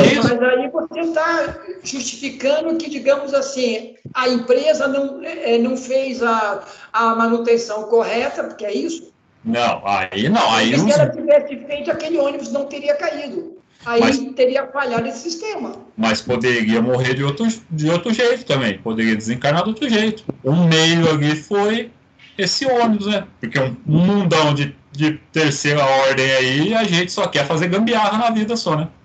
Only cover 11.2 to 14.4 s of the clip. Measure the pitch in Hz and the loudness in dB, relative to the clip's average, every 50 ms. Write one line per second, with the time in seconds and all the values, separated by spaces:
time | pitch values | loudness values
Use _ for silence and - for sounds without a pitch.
11.2 | - - 294 294 - - 277 233 - - 294 294 - 339 302 - 311 320 330 294 | 2 4 4 4 4 2 -6 -12 -10 -8 -8 -6 -4 -4 -4 -4 -4 -2 0 0
12.2 | 277 285 277 - 233 226 240 285 277 - 311 285 269 294 294 294 349 330 285 285 | 0 0 -2 -4 -8 -6 -4 -4 -4 -6 -8 -6 -2 -2 0 0 -2 -4 -4 -4
13.2 | 294 262 - 349 - - - - _ _ _ _ - 233 233 233 254 269 277 262 | -8 -8 -8 -8 -10 -10 -14 -18 _ _ _ _ -8 -2 2 4 4 4 4 0
14.2 | - 269 - - | -2 -6 0 2